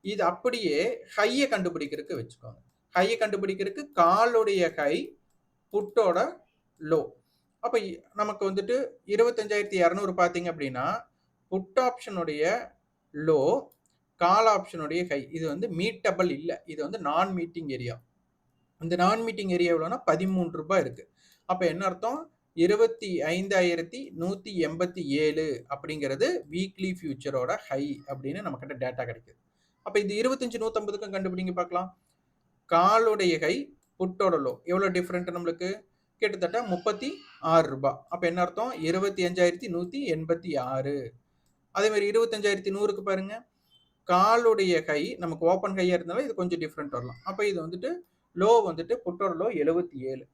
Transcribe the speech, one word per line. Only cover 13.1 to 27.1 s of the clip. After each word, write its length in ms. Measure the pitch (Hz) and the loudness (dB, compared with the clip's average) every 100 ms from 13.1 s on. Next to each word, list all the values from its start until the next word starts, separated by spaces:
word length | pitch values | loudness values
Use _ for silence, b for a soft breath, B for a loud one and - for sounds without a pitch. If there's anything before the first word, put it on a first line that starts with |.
லோ, 540 | 147 156 156 139 254 - _ _ _ _ _ | -4 2 4 4 2 -2 _ _ _ _ _
கால் 320 | 175 202 226 | 4 6 6
ஆப்ஷனுடைய 640 | 202 185 170 151 165 180 | 4 0 -10 -4 -4 -2
ஹை. 200 | 143 - | -4 -6
இது 160 | 160 160 | -6 -4
வந்து 200 | 147 220 | -4 -4
மீட்டபிள் 640 | 170 208 - 214 175 180 | -2 -2 0 -2 2 0
இல்ல, 320 | 139 165 - - | 0 -6 -8 -10
இது 160 | 151 | -8
வந்து 180 | 151 208 | -6 -4
நான் 340 | 147 156 190 | -2 0 0
மீட்டிங் 340 | 185 170 170 151 | -2 -6 -8 -8
ஏரியா. 340 | 127 120 113 _ _ _ _ _ _ _ _ | -6 -6 -10 _ _ _ _ _ _ _ _
இந்த 160 | 165 175 | -4 2
நான் 280 | 185 220 | 4 2
மீட்டிங் 260 | 226 190 190 | -2 -4 -2
ஏரியா 240 | 175 175 | 2 2
எவ்வளவுனா, 280 | 170 160 247 - | 2 0 -2 0
பதிமூன்று 520 | 160 190 185 170 160 | 0 2 0 -2 -4
ரூபாய் 240 | 156 190 | 0 0
இருக்கு. 280 | 131 - - b b b b | 0 -8 -20 b b b b
அப்ப 200 | 185 175 | 0 0
என்ன 200 | 165 190 | 0 -4
அர்த்தம்? 460 | 180 220 285 330 _ _ | -2 -4 -4 -10 _ _
இருபத்தி 680 | - 170 208 226 226 208 175 | 0 4 6 4 2 -4 -2
ஐந்தாயிரத்தி 880 | 151 175 196 190 180 165 170 240 277 160 | 0 0 2 4 4 2 -4 -10 -12 -6
நூத்தி 380 | 175 196 220 190 | -4 -4 -6 -2
எண்பத்தி 460 | 156 165 180 180 147 | -2 0 -4 -2 -2
ஏழு 600 | 143 151 156 156 120 - | 2 2 2 -2 -4 -8
அப்படிங்கிறது 720 | 139 151 156 139 139 262 349 147 | -10 -8 -6 -4 0 0 0 -4
வீக்லி 440 | 165 190 190 185 180 | -6 -6 -4 -6 -6
ஃபியூச்சரோட 540 | 160 | -8